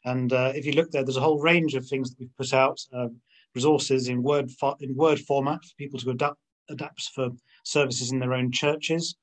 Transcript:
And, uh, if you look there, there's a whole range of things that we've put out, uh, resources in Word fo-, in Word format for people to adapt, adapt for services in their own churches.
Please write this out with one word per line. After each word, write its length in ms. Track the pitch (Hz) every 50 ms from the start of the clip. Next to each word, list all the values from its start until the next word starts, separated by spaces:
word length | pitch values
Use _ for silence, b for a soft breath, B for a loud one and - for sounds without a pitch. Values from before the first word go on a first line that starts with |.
| _
And, 260 | 123 127 127 127 123
uh, 220 | 123 127 127 131 139
if 100 | 151 139
you 80 | 147 143
look 180 | 151 165 165
there, 120 | - 143 131
there's 140 | 127 131
a 40 | 131
whole 180 | 131 156 156 147
range 360 | 143 165 170 175 165 151 139
of 100 | 135 127
things 240 | - 143 135 131 123
that 100 | - _
we've 180 | 131 127 _
put 160 | _ 135 127 -
out, 260 | 131 135 135 - - - _ -
uh, 140 | 123 123 117 117 - _ b b b b b _
resources 520 | 123 123 151 151 139 135 - 139 131 127
in 160 | 123 127 123 120
Word 280 | 139 147 147 139 123
fo-, 260 | 127 - - 135 135 -
in 160 | 143 131 135
Word 240 | 131 156 160 151 147
format 440 | 147 - 143 139 135 139 156 156 -
for 120 | - _
people 220 | _ 143 143 131 127
to 120 | 120 127
adapt, 260 | 127 123 147 147 147 _ _ _ _ _ _ _
adapt 320 | 151 131 156 147 - - - - -
for 140 | - 131 123 123 123 b b b b b
services 480 | - - 147 147 131 127 127 127 120
in 80 | 131 131
their 140 | 127 127 127
own 180 | 127 127 127
churches. 640 | 123 - - 147 151 156 - - 165 165 165 - - _